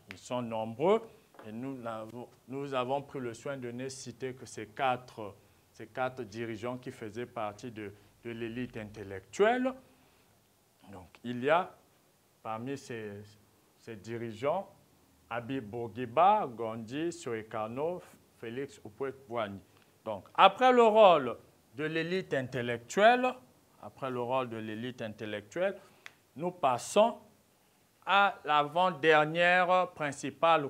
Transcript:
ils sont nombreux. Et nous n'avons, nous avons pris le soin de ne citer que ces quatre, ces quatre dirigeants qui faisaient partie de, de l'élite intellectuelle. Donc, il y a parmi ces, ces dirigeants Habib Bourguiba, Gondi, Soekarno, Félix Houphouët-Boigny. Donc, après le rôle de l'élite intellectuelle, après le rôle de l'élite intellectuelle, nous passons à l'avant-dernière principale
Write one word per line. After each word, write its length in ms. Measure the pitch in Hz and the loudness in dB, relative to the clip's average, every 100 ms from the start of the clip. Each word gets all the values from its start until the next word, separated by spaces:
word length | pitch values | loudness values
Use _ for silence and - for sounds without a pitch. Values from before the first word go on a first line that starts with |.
| - | -18
ils 60 | - | -16
sont 240 | - 123 | -6 -6
nombreux. 600 | 120 113 110 113 165 220 - - _ - 110 | -4 -6 -6 0 2 2 0 -20 _ -20 -14
Et 80 | |
nous 240 | 110 135 131 | -10 -10 -10
n'avons, 500 | 113 110 110 120 117 _ - | -8 -10 -10 -14 -16 _ -12
nous 240 | 135 143 | -10 -6
avons 280 | 131 123 139 | -4 -2 -4
pris 180 | 139 143 | -6 -8
le 140 | 123 | -8
soin 220 | 110 143 139 | -8 -10 -8
de 160 | 120 | -10
ne 160 | 120 131 | -8 -10
citer 460 | 127 123 117 131 | -10 -14 -10 -10
que 120 | 127 120 | -10 -14
ces 220 | - 107 | -14 -12
quatre, 680 | 107 135 127 127 - 101 101 _ _ _ | -4 -2 -2 -6 -14 -14 -14 _ _ _
ces 160 | - 113 | -20 -14
quatre 360 | 131 127 127 | -6 -6 -6
dirigeants 540 | 110 110 117 113 120 127 | -12 -8 -8 -6 -8 -8
qui 140 | 131 | -10
faisaient 340 | 127 110 101 120 | -12 -12 -10 -10
partie 460 | 123 107 104 127 | -8 -8 -8 -12
de, 220 | 107 104 101 _ _ 117 | -10 -12 -14 _ _ -12
de 60 | |
l'élite 440 | 117 117 117 123 117 | -8 -8 -6 -8 -10
intellectuelle. 1000 | 104 107 98 95 - - 208 254 254 262 - _ _ _ _ _ _ _ _ _ - | -12 -12 -12 -12 -10 2 2 2 -2 -6 -16 _ _ _ _ _ _ _ _ _ -20
Donc, 260 | 98 85 - | -18 -20 -14
il 180 | 117 123 | -10 -4
y 60 | 131 | 2
a 240 | 165 185 - _ _ _ _ _ _ | 2 0 -10 _ _ _ _ _ _
parmi 340 | 117 110 123 139 | -10 -8 -8 -10
ces, 440 | - 117 107 101 104 - _ _ _ _ | -10 -12 -10 -14 -18 -20 _ _ _ _
ces 180 | - 110 | -18 -16
dirigeants 800 | 110 117 117 104 139 180 196 - _ _ _ _ - | -10 -8 -8 -4 -2 -2 -4 -16 _ _ _ _ -8
Habib 360 | 117 117 135 107 | -8 -4 -6 -6
Bourguiba, 800 | 120 117 104 127 127 185 214 160 | -8 -8 -8 0 6 8 6 2
Gondi, 640 | 113 113 113 110 139 170 | -4 -6 -6 -8 -4 -4
Soekarno, 880 | 165 131 113 107 117 110 120 160 180 - - _ - | -6 -6 -6 -4 -6 -4 -4 -4 -4 -10 -20 _ -14
Félix 420 | 117 120 139 - | -10 -8 -10 -12
Houphouët-Boigny. 760 | 110 101 135 131 - 117 104 98 - _ _ _ - | -16 -8 -8 -8 -6 -4 -4 -6 -16 _ _ _ -8
Donc, 200 | 101 - | -8 -4
après 380 | - 190 - 254 | 6 6 8 4
le 120 | 247 | 6
rôle 540 | 226 214 202 160 123 104 - _ _ 113 | 6 10 10 8 4 -6 -12 _ _ -6
de 80 | |
l'élite 500 | 156 165 165 185 180 | -4 -2 -2 -4 -2
intellectuelle, 1000 | 139 127 131 120 120 - - 214 247 254 247 - _ _ _ | -4 -4 -4 -4 -4 -4 4 6 6 2 -4 -16 _ _ _
après 280 | - - 135 | -20 -8 -6
le 120 | 123 | -4
rôle 280 | 120 131 127 | -2 -2 -2
de 80 | 113 | -6
l'élite 440 | 110 107 123 123 | -8 -8 -8 -8
intellectuelle, 720 | 113 104 107 104 104 170 190 190 - _ - _ _ - | -10 -8 -8 -8 -8 -4 -4 -4 -16 _ -20 _ _ -8
nous 160 | 175 | -8
passons 640 | 175 127 120 - 202 226 - - _ _ _ _ _ _ _ - | -2 0 0 2 4 4 2 -16 _ _ _ _ _ _ _ 2
à 300 | 196 202 - 139 | 4 4 2 0
l'avant-dernière 1500 | 151 147 165 185 156 156 151 151 165 175 180 175 185 180 | 2 2 2 0 2 6 6 6 4 4 4 4 4 2
principale 800 | - 147 135 143 - 165 160 139 | -2 -6 -4 -8 2 4 4 2